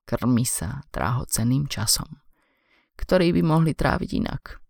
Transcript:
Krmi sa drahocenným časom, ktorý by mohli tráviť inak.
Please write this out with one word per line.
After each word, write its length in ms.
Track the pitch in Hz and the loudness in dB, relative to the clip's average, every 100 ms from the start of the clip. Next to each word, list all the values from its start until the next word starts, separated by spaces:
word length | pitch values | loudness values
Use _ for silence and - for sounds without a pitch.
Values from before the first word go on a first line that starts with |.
Krmi 420 | - - 120 170 | -6 -2 2 2
sa 380 | - - 92 135 - | 2 -2 -6 -8 -8
drahocenným 800 | - 82 120 - - 113 131 143 | -4 -2 -2 -2 -2 2 0 -2
časom, 400 | - 107 - - 156 _ _ _ _ _ _ _ - | -4 0 0 -2 -14 _ _ _ _ _ _ _ -10
ktorý 320 | - 185 175 170 | 0 4 4 4
by 40 | 165 | 4
mohli 320 | 160 165 - | 4 2 2
tráviť 320 | - - - - | 0 0 -2 -4
inak. 400 | - - - - | -4 -6 -12 -20